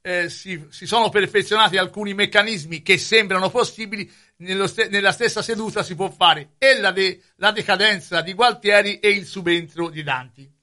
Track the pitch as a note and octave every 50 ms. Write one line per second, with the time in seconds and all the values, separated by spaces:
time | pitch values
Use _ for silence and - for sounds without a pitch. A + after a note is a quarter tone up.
0 | - F#3 F3+ F3 E3+ E3+ - - - F#3+ F3+ D3+ D3+ - - - F#3 - G#3 A#3
1 | A3 G3 - G#3 F#3 - - G3+ - - G#3 A3 A3 F3+ F3+ F#3+ F#3 F3+ - G#3
2 | G#3 G3+ F#3+ G3+ G3+ G3+ - G#3 G#3 A3+ A3 E3 C#3+ D#3+ E3 D#3 - - F#3 -
3 | - - A3 A3 G#3 F#3+ F#3+ F#3 F#3+ F#3 A3+ B3 G#3+ - - G#3+ A3 G3 A3 G#3
4 | F3+ - _ _ _ _ _ - E3+ F#3 F#3+ G3 G3 - - A3+ G#3+ F#3+ G3 G3+
5 | G3 F#3+ - - A#3+ A3+ - A3 - - A3+ G#3 A3 G#3 - G#3 - - F3+ D3+
6 | F#3+ F3+ - - F3+ E3+ D#3 D3+ C#3+ _ _ - C4 C4+ C4+ A#3+ G3+ F#3+ F3+ F#3+
7 | F#3+ F#3 F3+ - _ _ _ - F#3+ G#3+ G#3 A3 - G3+ G3 F#3 G#3 A3 G3+ F3
8 | - - F3 E3 D#3+ F#3 F#3+ F#3+ B3 A#3+ A#3+ A#3+ - G3+ G#3 G3+ G#3+ G3+ G3 -
9 | - G#3 G3+ G3+ F3+ - - F#3+ E3+ F3 E3+ E3+ E3+ - - E3 E3+ E3 D3+ D#3
10 | D3+ C#3+ C3 B2+ B2+ B2 _ C3+ C3+ C#3+ _ _